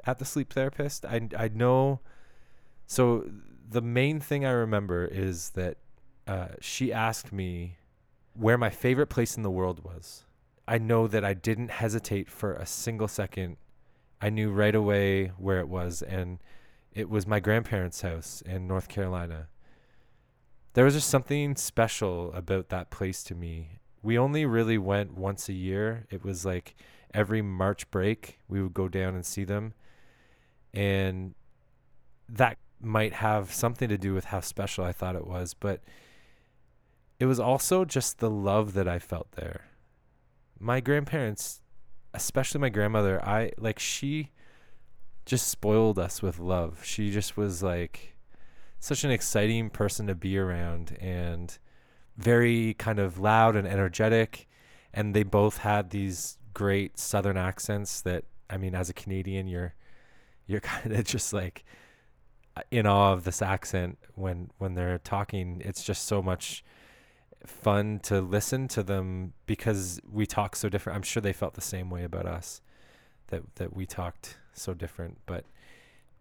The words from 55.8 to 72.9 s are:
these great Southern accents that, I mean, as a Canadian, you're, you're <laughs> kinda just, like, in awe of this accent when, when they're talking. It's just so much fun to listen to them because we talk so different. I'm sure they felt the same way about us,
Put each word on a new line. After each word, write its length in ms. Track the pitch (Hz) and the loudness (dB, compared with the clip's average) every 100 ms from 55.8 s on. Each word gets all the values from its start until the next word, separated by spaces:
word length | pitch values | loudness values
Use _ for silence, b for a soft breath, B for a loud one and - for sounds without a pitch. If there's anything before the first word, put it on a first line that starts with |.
| 90 | 2
these 480 | 101 98 87 - - - | -2 -2 -4 -8 -10 -14
great 440 | - 101 98 98 - | -2 2 2 0 -6
Southern 400 | - 101 101 92 | -2 2 2 2
accents 640 | 92 92 - 104 101 - | -2 -4 -4 -4 -4 -4
that, 220 | 92 90 - - - | -2 -2 -4 -16 -8
I 80 | 95 | -4
mean, 180 | 92 92 | -2 -2
as 140 | 90 | -4
a 40 | |
Canadian, 540 | - 101 95 95 95 95 | -6 -6 -4 -2 -4 -4
you're, 280 | 87 90 - b b b b b b - | -4 -6 -8 b b b b b b -4
you're 140 | 104 | -4
<laughs> 200 | - - | -4 -6
kinda 220 | 117 107 | -2 -2
just, 300 | 104 117 - | 0 -2 -2
like, 320 | 101 87 - - B B B B B - - - - - | -2 -4 -8 -20 B B B B B -20 -20 -16 -14 -2
in 140 | 120 107 | 2 6
awe 280 | 101 101 | 6 6
of 100 | 92 | 4
this 180 | 87 - | -2 -2
accent 560 | 95 98 - 95 90 - - - | 0 -2 -2 -2 -2 -6 -16 -6
when, 360 | 95 87 90 - | -6 -4 -8 -6
when 160 | 95 | -4
they're 260 | 90 90 90 | -2 -2 -4
talking. 640 | - 98 101 98 90 87 | -2 -4 -2 -4 -6 -6
It's 200 | - - | -8 -8
just 220 | - 95 - | -6 -4 0
so 160 | 101 | 0
much 420 | 92 90 - - b b b b b b b - - | 0 -2 -4 -10 b b b b b b b -20 -20
fun 540 | - 110 101 104 104 | -2 2 2 0 -4
to 160 | - 98 | 0 0
listen 480 | 92 101 - 131 135 | 2 0 0 -2 -2
to 160 | - | -4
them 500 | 98 98 92 92 92 - - | -2 -2 -2 -6 -8 -10 -6
because 560 | 110 113 101 92 87 - | -2 0 0 -2 -8 -8
we 160 | 107 104 | -2 0
talk 300 | - 101 - | 0 -2 -2
so 140 | 104 | -2
different. 280 | 101 - 98 | -2 -4 -6
I'm 60 | |
sure 180 | - 117 | -4 -2
they 120 | 104 | -2
felt 200 | 92 95 | -2 -6
the 80 | - | -6
same 280 | - 92 90 | -8 -6 -6
way 140 | 87 | -6
about 220 | 87 85 87 | -6 -6 -6
us, 360 | 85 - - b b b | -6 -10 -16 b b b